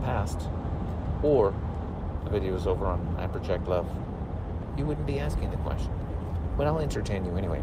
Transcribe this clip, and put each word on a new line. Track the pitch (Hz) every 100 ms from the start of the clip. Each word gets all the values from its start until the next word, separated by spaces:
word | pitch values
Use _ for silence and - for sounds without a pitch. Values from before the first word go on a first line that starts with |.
past, | 127 120 98 - - - - - - - - -
or | 151 139 98 95 - - - - - -
the | -
videos | 104 95 92 92
over | 90 98
on | 87 87 85
I | 92
Project | - - 90 90
Love, | 90 85 - - - - - - - - -
you | 147
wouldn't | 151 143
be | 139
asking | 147 - -
the | -
question. | 73 - - - - - - - - -
But | 147
I'll | 160
entertain | 147 139 - 98
you | 92 87
anyway. | 98 78